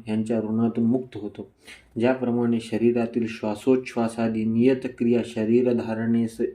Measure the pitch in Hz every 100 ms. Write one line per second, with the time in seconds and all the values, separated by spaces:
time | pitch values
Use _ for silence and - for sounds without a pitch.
0 | 110 107 110 113 107 110 117 113 113 127
1 | 127 104 101 - 101 _ - - _ 110
2 | 120 127 120 120 120 113 - 110 117 120
3 | 113 120 113 - 107 104 131 127 127 120
4 | 113 117 113 110 110 113 123 131 131 -
5 | 117 120 113 113 107 117 123 117 107 110
6 | 113 117 113 - 120